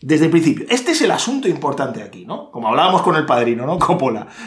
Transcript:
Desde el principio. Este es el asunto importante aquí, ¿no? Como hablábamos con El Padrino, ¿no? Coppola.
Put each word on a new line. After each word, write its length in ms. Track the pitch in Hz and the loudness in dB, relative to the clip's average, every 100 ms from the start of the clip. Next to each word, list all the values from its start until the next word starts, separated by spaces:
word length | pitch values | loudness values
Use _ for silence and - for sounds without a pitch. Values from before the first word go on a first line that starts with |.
Desde 240 | 131 151 | 0 2
el 80 | 165 | 4
principio. 340 | 165 156 - - | 4 4 0 0
Este 240 | 254 339 | -2 0
es 100 | 320 | 0
el 100 | 214 | 0
asunto 340 | - - 277 226 | 0 -2 -2 -2
importante 560 | 147 147 131 131 113 | -2 -2 -2 -4 -6
aquí, 240 | 98 90 90 | -14 -16 -14
¿no? 240 | - - | -14 -12
Como 160 | 123 113 | -8 -2
hablábamos 360 | 131 185 185 | 2 4 2
con 120 | 180 | 2
El 100 | 160 | 0
Padrino, 420 | 147 123 117 117 131 | 2 2 2 -2 -2
¿no? 120 | 170 | 0
Coppola. 480 | - 170 127 110 - - | 0 0 0 -4 -8 -16